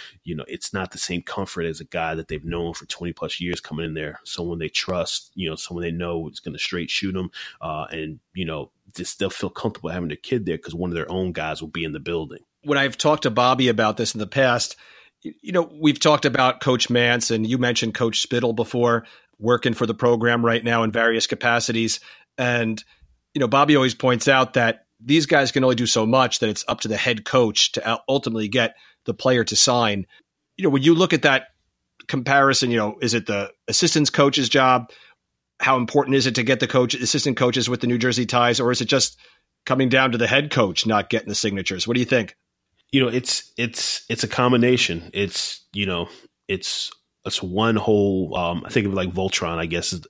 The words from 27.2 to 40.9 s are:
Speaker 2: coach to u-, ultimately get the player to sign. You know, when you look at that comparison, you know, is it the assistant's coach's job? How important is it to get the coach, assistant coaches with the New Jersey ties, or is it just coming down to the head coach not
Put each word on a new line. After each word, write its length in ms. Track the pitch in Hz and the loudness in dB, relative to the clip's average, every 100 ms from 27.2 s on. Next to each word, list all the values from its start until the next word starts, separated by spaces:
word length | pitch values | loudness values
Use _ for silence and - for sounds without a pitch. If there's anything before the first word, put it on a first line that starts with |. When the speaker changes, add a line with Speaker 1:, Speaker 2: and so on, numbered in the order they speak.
| - | 0
Speaker 2:
coach 460 | 131 117 104 - | 2 2 2 0
to 100 | - | 0
u-, 140 | 110 113 - | -4 -4 -2
ultimately 400 | 135 139 113 107 | -2 -2 -4 -2
get 280 | 123 113 - _ _ | 0 0 -2 _ _
the 80 | - | -8
player 320 | 107 127 127 | -2 2 2
to 120 | 107 107 | 2 2
sign. 500 | - 123 113 101 92 _ _ _ _ - | 4 4 2 0 -6 _ _ _ _ -4
You 60 | |
know, 80 | 180 | 0
when 120 | 139 | 4
you 120 | 143 | 6
look 180 | 165 185 | 6 4
at 80 | 156 | 4
that 260 | 147 135 - _ _ _ _ _ - | 2 2 -2 _ _ _ _ _ -8
comparison, 640 | 139 123 139 135 131 127 | -4 2 4 4 4 2
you 80 | 117 | 0
know, 180 | 107 107 | 0 -2
is 100 | 120 | -2
it 140 | 117 - | -2 -2
the 260 | 101 98 - - | -4 -6 -10 -4
assistant's 400 | 107 175 160 147 | 0 2 2 2
coach's 400 | - 139 135 120 | 4 4 2 2
job? 420 | 143 131 127 117 - _ _ _ _ _ - | 4 4 4 0 -16 _ _ _ _ _ -4
How 160 | 131 131 | 0 2
important 400 | 117 147 131 135 | 2 0 2 2
is 100 | 127 | 0
it 100 | 120 | 0
to 60 | |
get 180 | 117 131 | 0 0
the 60 | 123 | 0
coach, 280 | 131 123 | 2 0
assistant 420 | 127 - 143 143 120 | 0 -2 0 0 0
coaches 320 | 123 123 113 | 0 2 -2
with 140 | 123 | -2
the 40 | 123 | 0
New 100 | 120 | 0
Jersey 260 | 123 120 | 0 0
ties, 340 | 117 127 120 117 | 0 2 2 2
or 140 | 120 | 0
is 80 | 123 | 0
it 60 | 120 | 0
just 320 | 135 - - _ _ _ _ - | 0 0 -4 _ _ _ _ -2
coming 240 | 131 131 | 0 2
down 220 | 131 131 | 4 2
to 60 | 117 | 2
the 80 | 113 | 2
head 240 | 131 147 | 2 2
coach 360 | 139 104 82 | 0 0 0
not 240 | 110 | 0